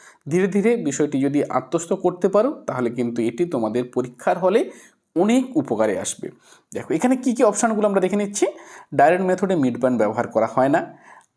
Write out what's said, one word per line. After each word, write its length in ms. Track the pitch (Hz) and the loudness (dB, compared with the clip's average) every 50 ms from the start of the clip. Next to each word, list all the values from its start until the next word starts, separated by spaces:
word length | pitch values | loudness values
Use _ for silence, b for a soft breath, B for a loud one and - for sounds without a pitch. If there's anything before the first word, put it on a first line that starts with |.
| B B B B B 151 | B B B B B -2
ধীরে 180 | 160 180 190 202 | 0 0 0 2
ধীরে 300 | 190 208 190 226 240 240 | 2 2 2 2 2 0
বিষয়টি 440 | 170 147 139 - 151 143 147 135 | 0 -2 -2 0 -2 0 0 0
যদি 220 | 135 143 139 147 - | 0 0 2 0 0
আত্মস্থ 500 | - - 127 - - - 165 165 - 214 | 0 -2 -4 -4 -2 -4 -4 -2 -2 -4
করতে 340 | 185 - 180 175 180 - 196 | -2 0 -2 -2 0 0 2
পারো, 240 | 190 202 220 269 302 - - - | 2 2 2 2 -2 -6 -8 -6
তাহলে 220 | 139 127 123 117 | -4 -2 -2 -2
কিন্তু 320 | 120 123 123 120 117 120 | -2 -2 -4 -4 -2 -2
এটি 240 | 113 113 120 120 175 | -2 -2 -2 -2 -2
তোমাদের 380 | 170 156 127 110 110 107 123 123 123 - | -2 -2 -2 -2 -2 -2 -4 -4 -4 -4
পরীক্ষার 460 | 127 123 131 - - - - 180 180 | -6 -6 -6 -8 -6 -2 -2 -2 0
হলে 320 | 175 185 190 233 320 - B B B B B B _ _ - | 2 2 2 2 0 -2 B B B B B B _ _ -2
অনেক 420 | 160 185 214 233 262 254 254 - 160 | 0 2 2 2 2 2 0 -2 -4
উপকারে 420 | 135 - 120 101 110 110 98 90 | -2 -2 0 0 0 0 0 -2
আসবে। 300 | - - - - - - - - b b b b b b - | -4 -8 -8 -10 -12 -14 -14 -16 b b b b b b -12
দেখো, 200 | - 113 - - | -10 -6 -4 -2
এখানে 220 | 294 - 247 262 | 0 2 2 0
কী 180 | 254 254 269 226 | 0 0 -2 0
কী 100 | - 262 | 2 2
অপশানগুলো 440 | 214 202 - - 226 220 208 208 208 | 2 2 2 0 0 0 2 0 0
আমরা 140 | 196 196 | 2 2
দেখে 140 | 185 185 190 | 0 0 0
নিচ্ছি। 320 | 202 208 202 202 - - - - B B B B B B B - | 0 -2 -4 -4 -2 -2 -2 -2 B B B B B B B 2
ডাইরেক্ট 300 | 139 139 151 175 180 190 | 4 4 4 4 4 2
মেথডে 300 | 185 185 180 202 185 190 | 0 0 0 0 0 0
মিড 260 | 170 135 127 117 117 | 2 2 0 0 0
পয়েন্ট 160 | 127 127 127 113 | 0 0 2 2
ব্যবহার 300 | 110 104 110 117 117 - | 0 0 0 -2 -2 -2
করা 180 | - 113 110 | 0 0 0
হয় 240 | 113 - - 131 139 | 0 2 2 2 4
না। 280 | 147 170 - - B B B B B B B B _ | 2 2 0 -2 B B B B B B B B _